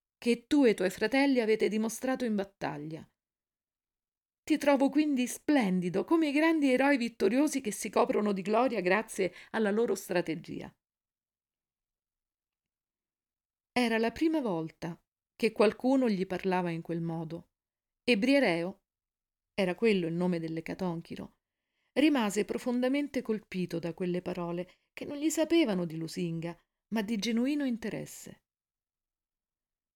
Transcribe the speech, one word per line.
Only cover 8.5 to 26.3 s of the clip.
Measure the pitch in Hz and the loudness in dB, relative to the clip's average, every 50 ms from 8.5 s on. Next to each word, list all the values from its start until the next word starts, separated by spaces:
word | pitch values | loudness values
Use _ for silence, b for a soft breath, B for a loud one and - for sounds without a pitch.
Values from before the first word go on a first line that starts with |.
| 214 226 254 269 233 202 | 2 2 2 2 0 0
grazie | 180 180 185 214 226 - - - 185 175 B B B B | 2 2 2 2 0 -2 -4 -4 -4 -4 B B B B
alla | - 226 220 202 | -4 -2 0 0
loro | 208 226 240 233 196 | 2 0 0 0 0
strategia." | - - - 180 175 170 165 151 165 156 160 156 170 - - - _ _ _ _ _ _ _ _ _ _ _ _ _ _ _ _ _ _ _ _ _ _ _ _ _ _ _ _ _ _ _ _ _ _ _ _ _ _ _ _ _ _ _ _ _ _ _ _ _ _ _ _ _ _ _ _ _ _ _ | -4 -4 -2 -2 -2 0 -2 -6 -8 -8 -10 -12 -12 -12 -14 -16 _ _ _ _ _ _ _ _ _ _ _ _ _ _ _ _ _ _ _ _ _ _ _ _ _ _ _ _ _ _ _ _ _ _ _ _ _ _ _ _ _ _ _ _ _ _ _ _ _ _ _ _ _ _ _ _ _ _ _
Era | _ 247 247 233 226 | _ 0 2 2 2
la | 220 226 233 | 0 0 -2
prima | 233 - 311 330 320 311 | 0 0 0 0 0 0
volta | 247 214 175 165 160 160 - _ 156 165 165 - _ _ _ _ _ _ _ | -2 -2 -2 -4 -4 -6 -10 _ -10 -10 -10 -12 _ _ _ _ _ _ _
che | - 233 214 - | -2 -2 0 2
qualcuno | - 214 220 - - - 254 269 269 254 233 | 4 2 2 2 0 0 2 2 2 2 2
gli | 202 180 190 | 0 -2 -2
parlava | - 185 175 - 190 180 180 180 170 | -4 -4 -4 -2 -2 0 0 -2 -2
in | 165 165 | -4 -6
quel | 165 - 165 170 | -6 -6 -6 -6
modo, | 165 165 165 165 165 156 165 170 - _ _ _ _ _ _ _ _ _ _ _ _ | -4 -4 -6 -6 -8 -10 -10 -14 -14 _ _ _ _ _ _ _ _ _ _ _ _
e | 247 240 | 0 2
Briareo, | 196 254 262 277 277 254 190 165 170 170 190 - - _ _ _ _ _ _ _ _ _ _ _ _ _ _ _ | 2 4 4 4 4 4 2 2 0 -2 -6 -8 -12 _ _ _ _ _ _ _ _ _ _ _ _ _ _ _
era | - 190 180 175 | -2 -2 -2 0
quello | - 233 226 208 185 170 | 2 2 2 4 2 2
il | 160 170 | 0 -2
nome | 170 180 180 180 165 | 0 0 0 0 0
dell'ecatonchiro, | 165 165 160 160 160 - 170 - 185 180 165 170 165 - 131 - - - - _ _ _ _ _ _ _ _ _ _ _ _ | -2 -4 -6 -6 -6 -8 -6 -4 -4 -4 -4 -6 -8 -12 -14 -14 -14 -16 -18 _ _ _ _ _ _ _ _ _ _ _ _
rimase | 262 294 320 294 262 220 202 180 214 208 | 2 4 4 4 2 0 0 0 -2 -2
profondamente | - 214 - - 254 240 247 254 254 269 285 294 277 - 254 | -2 -4 -4 -4 -2 -2 0 0 0 0 0 -2 -2 -4 -6
colpito | - - 220 202 - _ - 185 180 170 170 165 | -4 -2 -4 -4 -6 _ -6 -4 -4 -4 -4 -4
da | 170 170 165 | -6 -6 -6
quelle | - 185 180 175 180 | -4 -4 -2 -2 -2
parole | - - 175 180 175 170 170 175 180 - _ _ _ _ _ | -4 -4 -6 -6 -6 -6 -6 -8 -8 -10 _ _ _ _ _
che | - 254 | -14 -10
non | - 294 | -10 -6
gli | 285 294 320 | -4 -2 -2
sapevano | 311 330 311 311 330 339 302 226 190 180 175 | 0 0 0 2 4 4 4 2 2 -2 -2
di | 160 156 | -4 -6
lusinga, | 160 160 160 - 180 180 165 | -8 -8 -8 -6 -4 -4 -4